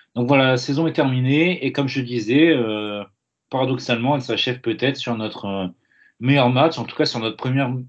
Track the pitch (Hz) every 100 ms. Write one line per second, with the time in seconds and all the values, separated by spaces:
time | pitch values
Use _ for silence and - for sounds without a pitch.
0 | _ 123 123 139 131 123 127 139 165 156
1 | 139 127 127 143 175 180 135 127 135 135
2 | 117 120 104 135 165 143 113 107 104 104
3 | 101 _ _ _ _ 131 131 127 - 117
4 | 123 147 127 110 - 123 117 110 135 135
5 | - 113 110 - 101 98 92 - _ _
6 | _ - 123 143 123 127 160 165 113 -
7 | 151 120 113 - 131 135 127 127